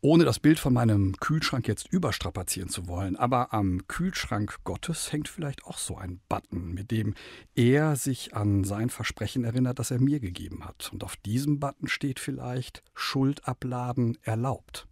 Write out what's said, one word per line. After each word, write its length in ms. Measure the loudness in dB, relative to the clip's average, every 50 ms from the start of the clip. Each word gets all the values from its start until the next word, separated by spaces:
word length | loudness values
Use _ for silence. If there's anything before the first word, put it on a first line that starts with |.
Ohne 240 | 6 8 8 8 8
das 140 | 8 4 4
Bild 220 | 6 6 6 6
von 120 | 4 2 4
meinem 440 | 4 6 6 6 6 4 4 2 -2
Kühlschrank 480 | -2 0 0 0 0 0 -2 -2 0
jetzt 220 | -2 -2 -2 -2 -2
überstrapazieren 800 | 0 0 2 0 -2 -2 -4 -6 -6 -6 -4 -4 -4 -4 -4 -6
zu 180 | -6 -8 -6
wollen, 300 | -6 -4 -4 -2 -2 -2
aber 360 | 0 0 2 2 2 0 0 0
am 360 | 0 2 2 0 0 -2 _
Kühlschrank 680 | -4 -2 -2 -2 -2 -4 -4 -4 -2 -2 -2 -4 -6 -10 -8
Gottes 480 | -8 -6 -6 -4 -6 -4 -4 -4 -4
hängt 160 | -4 -4 -6
vielleicht 380 | -6 -8 -8 -6 -6 -6 -8 -12
auch 120 | -14 -10
so 200 | -8 -8 -8 -8
ein 240 | -8 -8 -10 -10 -12 _ _
Button, 440 | -2 -2 -2 _ -8 -8 -6 -6 -6
mit 200 | -8 -6 -2 -2
dem 220 | 0 0 -2 -4 -6 -10 -18 -20 -20 -20 -8 _
er 400 | 4 6 6 6 6 4 2 2
sich 360 | 0 0 -2 -2 -4 -6 -8 -4
an 300 | -2 2 2 4 4 2
sein 280 | 2 0 -2 -2 -4
Versprechen 520 | -2 -4 -6 -6 -6 -4 -6 -4 -2 -2 -2
erinnert, 380 | 0 2 2 2 2 0 -2
das 100 | -2 -2
er 100 | 2 2
mir 200 | 4 4 2 2
gegeben 440 | -2 -4 -6 -6 -10 -10 -10 -12 -12
hat. 260 | -12 -14 _ -12 -10 -10
Und 100 | -10 -10
auf 140 | -10 -12
diesem 420 | -10 _ 0 0 0 2 2 0 2
Button 300 | 0 -4 -4 _ -6 -4
steht 320 | -4 -2 -2 -4 -4 -4
vielleicht: 640 | -6 -6 -6 -6 -6 -6 -4 -4 -6 -6 -10 -20 _ _ _
„Schuld 540 | -8 -6 -2 2 4 4 4 2 0 -4 -6
abladen 680 | -6 _ -4 -4 -4 -2 -4 -2 0 2 2 2 0 -2 _
erlaubt.“ 640 | -2 -2 0 0 -2 -2 -4 _ -14 -18 -16 -16 -18